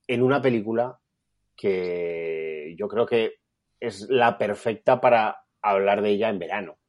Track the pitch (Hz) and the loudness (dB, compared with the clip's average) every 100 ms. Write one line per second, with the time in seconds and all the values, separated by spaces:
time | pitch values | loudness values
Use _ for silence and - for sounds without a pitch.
0 | - 120 127 139 131 117 104 113 123 - | -4 0 2 4 2 0 0 -2 -2 -6
1 | _ _ _ _ _ _ 101 92 90 87 | _ _ _ _ _ _ -2 0 -2 -2
2 | 85 85 82 80 80 78 76 85 104 104 | -4 -4 -6 -6 -6 -10 -12 -10 -4 -2
3 | 117 117 113 - _ _ _ _ 120 98 | 0 0 0 -6 _ _ _ _ -10 -8
4 | 104 131 117 117 107 101 120 104 - 127 | -2 2 4 2 -2 -4 -4 -2 2 2
5 | 127 117 107 - _ _ 104 98 98 101 | 4 4 2 -4 _ _ 0 2 2 2
6 | 104 101 113 101 85 98 85 - | 2 2 0 -2 -6 -8 -8 -14